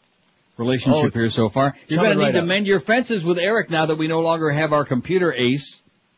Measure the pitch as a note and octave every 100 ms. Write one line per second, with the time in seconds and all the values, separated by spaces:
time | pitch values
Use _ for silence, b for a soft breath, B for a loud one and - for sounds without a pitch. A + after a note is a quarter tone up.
0 | _ _ _ _ _ - A#2+ C3 C3+ D3+
1 | A#2+ A#2 A2+ A#2 A2 C3 C#3 - B D#3+
2 | G#3+ G3+ G3 F3+ E3+ G3 G3 G3 - A#3+
3 | B3 G#3+ E3 F3 F#3 A3 - D#3+ D#3+ D#3
4 | D#3+ D#3+ E3 E3 D#3 C#3+ D#3 D3+ C#3 B2+
5 | D3 F#3 E3+ B2 B2 C#3 - - _ _
6 | _